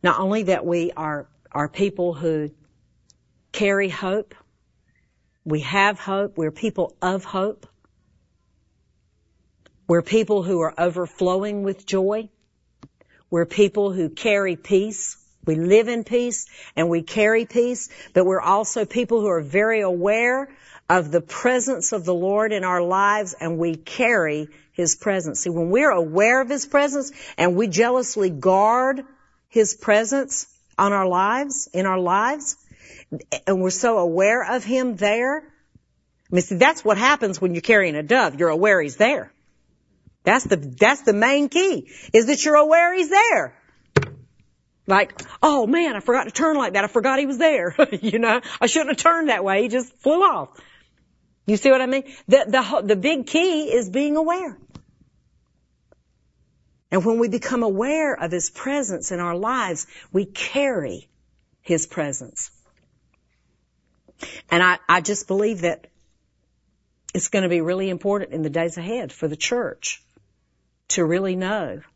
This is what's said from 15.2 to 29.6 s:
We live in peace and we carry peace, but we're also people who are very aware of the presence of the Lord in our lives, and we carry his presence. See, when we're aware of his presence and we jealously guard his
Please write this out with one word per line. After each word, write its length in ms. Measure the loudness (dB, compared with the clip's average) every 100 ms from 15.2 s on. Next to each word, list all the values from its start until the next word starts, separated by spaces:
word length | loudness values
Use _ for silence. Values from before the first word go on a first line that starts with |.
| _ _
We 100 | -4
live 340 | -2 4 4 4
in 140 | -4
peace 440 | -2 -2 -2 -6 -10 -18 -12
and 140 | -2 0
we 140 | 0
carry 440 | -4 0 2 2 0
peace, 420 | 0 0 -2 -10 -18 -2
but 120 | 2
we're 160 | 2 2
also 440 | 2 2 0 -4
people 360 | -2 -2 0 0
who 80 | 2
are 120 | -2
very 400 | 0 0 2 2
aware 680 | 0 0 0 2 2 0 -4 -14 -20 -20 _
of 220 | 2 2
the 100 | -2
presence 720 | -2 -4 0 0 0 -4 -4
of 120 | -4
the 100 | -2
Lord 380 | -2 0 0 0
in 100 | -2
our 200 | -2 -2
lives, 520 | 0 2 2 0 -4 -6
and 180 | -6 -2
we 160 | -2
carry 760 | -4 -10 -2 0 2 0 -4 -8 -14 _
his 220 | -4 -4
presence. 460 | -2 -2 -2 -4 -6
See, 100 | -6
when 200 | -4 0
we're 200 | 2 4
aware 500 | 2 0 2 4 2
of 80 | 0
his 160 | -4
presence 460 | 0 0 0 -2 -8 -12 -18 -2
and 200 | 0 2
we 100 | 0
jealously 640 | 2 2 2 -2 -2 -2
guard 720 | 0 2 4 4 2 0 -2 -8 _ _ _ _
his 260 | 0